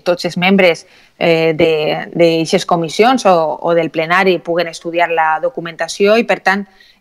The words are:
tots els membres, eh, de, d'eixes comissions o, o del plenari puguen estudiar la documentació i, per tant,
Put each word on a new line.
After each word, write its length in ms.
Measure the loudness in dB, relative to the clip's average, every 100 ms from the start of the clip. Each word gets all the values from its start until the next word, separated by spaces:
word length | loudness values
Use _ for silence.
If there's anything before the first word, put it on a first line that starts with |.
| -4
tots 180 | -2
els 120 | -4 0
membres, 480 | 2 4 4 2 -6 _ _ -4
eh, 340 | 0 2 2 2
de, 480 | 2 0 -2 -4 -4
d'eixes 500 | 0 2 2 0 -2
comissions 640 | 0 -2 0 2 2 2 2
o, 80 | 2 0 -2
o 140 | -2
del 160 | 0 0
plenari 480 | -4 -2 0 2 0
puguen 320 | -2 -4 -4
estudiar 400 | -8 -6 -2 -2
la 300 | 0 0 0
documentació 720 | -4 -6 -10 -8 -8 0 2 2
i, 60 |
per 160 | 0 -2 0
tant, 160 | -2 -4 _ _ _